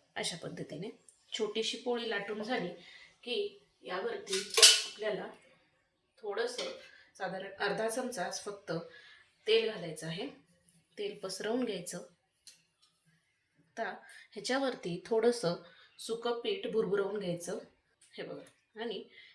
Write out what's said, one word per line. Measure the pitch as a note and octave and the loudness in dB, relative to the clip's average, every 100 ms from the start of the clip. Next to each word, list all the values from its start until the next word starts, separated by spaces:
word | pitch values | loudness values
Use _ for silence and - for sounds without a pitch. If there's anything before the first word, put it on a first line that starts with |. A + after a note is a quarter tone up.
| _ - | _ -4
अशा | G#3+ E3+ | -2 -2
पद्धतीने | - F3 E3 D3 G#3+ - - - - | -6 -6 -8 -6 -8 -10 -20 -20 -8
छोटीशी | - G#3 A3 A3 A#3+ | -2 0 0 0 0
पोळी | B3 A#3+ A3+ | 0 0 0
लाटून | G3+ G3 G#3+ | -2 -2 -2
झाली | A3 B3 F3+ - - - - - | 0 0 0 -6 -14 -20 -20 -14
की | A#3+ G4+ - - _ _ - | -4 0 -2 -4 _ _ -6
यावरती | F#3 A3+ G#3 - F#3+ G3 - | -2 -2 -4 -2 -2 2 10
आपल्याला | - - - - G#3+ G3 A3+ - - - _ _ _ _ _ - | 10 10 2 -4 -2 -2 -4 -12 -20 -20 _ _ _ _ _ -12
थोडंसं, | G#3 G3+ A#3+ - - - - - - - | -6 -2 -2 -2 -6 -6 -14 -20 -18 -6
साधारण | F#3 F#3 G3 - | -4 -4 -8 -2
अर्धा | G3+ F#3 A3 | 0 2 0
चमचाच | B3 A#3+ - F#3+ - | 0 -2 -2 -2 -4
फक्त | G#3 G3+ - E3 - - - - - _ - | -6 -8 -4 -4 -4 -16 -20 -20 -20 _ 4
तेल | A3+ A3 | 6 6
घालायचं | E3+ E3+ D#3 D#3+ | -2 -6 -6 -6
आहे. | E3+ C#4 - _ _ _ _ _ - | -4 -6 -8 _ _ _ _ _ -6
तेल | G3+ - | -6 -4
पसरवून | F#3+ - G#3 B3 A#3 | -6 -4 0 2 2
घ्यायचं. | F#3 E3+ F3 - _ _ _ - - _ _ _ _ _ _ _ _ _ _ | -2 -4 -8 -10 _ _ _ -20 -20 _ _ _ _ _ _ _ _ _ _
आता | _ - G#3+ - - - - | _ -6 -4 -6 -12 -20 -14
ह्याच्यावरती | G#3+ A#3 C4 C4+ - F#3 E3+ - | -6 0 2 2 0 -4 -4 2
थोडंसं | A3+ A#3 A#3+ E3+ F3 - - - - | 6 6 4 2 0 -6 -20 -20 -14
सुकं | - A3+ A#3+ A#3 | -6 -2 0 0
पीठ | A3 G3 F3+ | 0 -2 0
भुरभुरवून | G#3+ F3+ G3+ G3 G#3 | 0 2 2 2 0
घ्यायचं. | F3+ E3+ - A3+ - _ _ _ - | -2 -2 -4 -6 -8 _ _ _ -18
हे | - | -10
बघा, | D#3+ D3 C#3 _ _ G#3+ | -8 -8 -12 _ _ -6
आणि | A#3 G3 - - - | -4 -4 -8 -16 -20